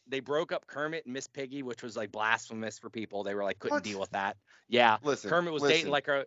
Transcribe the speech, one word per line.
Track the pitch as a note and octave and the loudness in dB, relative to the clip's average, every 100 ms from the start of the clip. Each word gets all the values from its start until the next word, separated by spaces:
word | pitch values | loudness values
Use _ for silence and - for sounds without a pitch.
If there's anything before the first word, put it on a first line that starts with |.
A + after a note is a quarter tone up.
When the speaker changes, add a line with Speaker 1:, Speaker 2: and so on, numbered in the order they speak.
| - | -6
Speaker 1:
They | C3+ | -6
broke | B2+ D3 E3+ | -2 -2 -2
up | E3+ - | -4 -6
Kermit | C#3 D3+ D#3+ B2 | -6 -6 -6 -8
and | C3 | -10
Miss | - | -10
Piggy, | - C3+ C#3 | -10 -8 -8
which | B2+ A#2 | -8 -8
was, | B2 A2 | -8 -6
like, | G#2+ | -6
blasphemous | G#2+ G#2+ A2+ - A2+ A2 A2 | 0 2 2 0 -6 -6 -8
for | A2+ | -10
people. | A#2 G#2 G2+ | -8 -6 -4
They | G2 | -4
were | G2+ | -2
like, | G2 F#2+ | -2 -2
couldn't | - G3 | -2 -2
Speaker 2:
What? | |
Speaker 1:
deal | A2 G2 | -2 -6
with | F#2+ | -4
that. | G2+ G2 - _ - - | -2 -2 -4 _ -20 0
Yeah, | A#2+ A#2 G#2+ | 6 8 6
Speaker 2:
Listen, | C#3+ C3 G2+ | 2 0 2
Speaker 1:
Kermit | E3+ F3 | 0 2
was | D#3 | 2
Speaker 2:
listen. | C#3+ D#3+ | 4 4
Speaker 1:
dating | D3+ | 4
like | C#3+ C#3+ | 0 2
a, | C#3 | 0